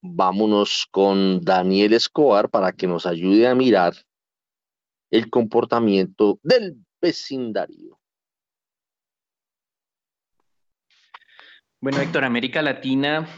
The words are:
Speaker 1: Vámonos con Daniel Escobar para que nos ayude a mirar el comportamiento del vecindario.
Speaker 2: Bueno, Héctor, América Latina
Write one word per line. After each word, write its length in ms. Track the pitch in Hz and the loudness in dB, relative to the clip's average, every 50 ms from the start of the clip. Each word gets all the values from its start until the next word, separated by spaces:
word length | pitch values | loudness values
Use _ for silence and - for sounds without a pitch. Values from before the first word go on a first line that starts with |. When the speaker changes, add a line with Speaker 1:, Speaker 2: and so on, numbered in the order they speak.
| - | -18
Speaker 1:
Vámonos 840 | 90 87 85 95 92 92 98 110 107 107 104 104 - - - - _ | -10 -2 0 0 0 0 0 0 2 2 2 2 0 -2 -6 -8 _
con 500 | - 95 98 98 98 98 98 95 95 90 | 0 0 2 2 2 2 2 0 0 -2
Daniel 540 | 85 92 92 92 90 92 95 98 104 107 110 | 0 0 0 0 2 0 2 2 2 4 2
Escobar 560 | 117 - - _ - 151 139 107 101 107 - | 2 0 -2 _ 0 2 4 4 2 2 0
para 220 | - 113 95 92 90 | -2 -2 -2 -2 -4
que 140 | _ - | _ -4
nos 200 | 90 87 82 - | -4 -4 -4 -4
ayude 400 | 90 87 82 87 95 98 107 113 | -6 -6 -4 0 2 4 4 4
a 80 | 123 127 | 4 2
mirar 400 | 127 131 127 107 95 87 87 87 - _ _ _ _ _ _ _ _ _ _ _ _ _ _ _ _ _ _ _ _ _ _ | 2 2 4 4 4 2 2 -2 -4 _ _ _ _ _ _ _ _ _ _ _ _ _ _ _ _ _ _ _ _ _ _
el 200 | - 117 113 - | -2 -2 -2 0
comportamiento 1080 | - 123 117 107 - 120 120 - - 117 117 107 98 98 95 92 - _ 104 104 98 - _ | -2 -2 -2 0 0 -2 -2 0 -2 0 2 2 2 2 0 -2 -2 _ 0 0 0 -2 _
del 340 | 139 508 494 214 185 151 120 _ _ _ _ | 2 2 2 2 -4 -12 -14 _ _ _ _
vecindario. 1000 | - 175 - - - - 139 131 127 117 107 98 87 - - _ - - _ _ _ _ _ _ _ _ _ _ _ _ _ _ _ _ _ _ _ _ _ _ _ _ _ _ _ _ _ _ _ _ _ _ _ _ _ _ _ _ _ _ _ _ _ _ _ _ _ _ _ _ _ _ _ _ _ _ _ _ _ _ _ _ _ - _ _ _ _ - - - _ _ _ _ _ | -4 -4 -4 -4 -10 -12 -10 -8 -8 -6 -6 -6 -8 -8 -12 _ -20 -20 _ _ _ _ _ _ _ _ _ _ _ _ _ _ _ _ _ _ _ _ _ _ _ _ _ _ _ _ _ _ _ _ _ _ _ _ _ _ _ _ _ _ _ _ _ _ _ _ _ _ _ _ _ _ _ _ _ _ _ _ _ _ _ _ _ -20 _ _ _ _ -20 -20 -20 _ _ _ _ _
Speaker 2:
Bueno, 220 | - 135 135 139 139 | -8 -4 -4 -4 -4
Héctor, 220 | 170 160 156 135 | -4 -4 -4 -2
América 360 | 131 120 120 117 131 120 165 | -2 -4 -4 -4 -4 -4 -4
Latina 680 | 151 147 131 - - 131 131 135 139 143 151 160 160 160 - | -4 -4 -4 -6 -4 -4 -2 -2 -2 -2 -2 -4 -6 -8 -14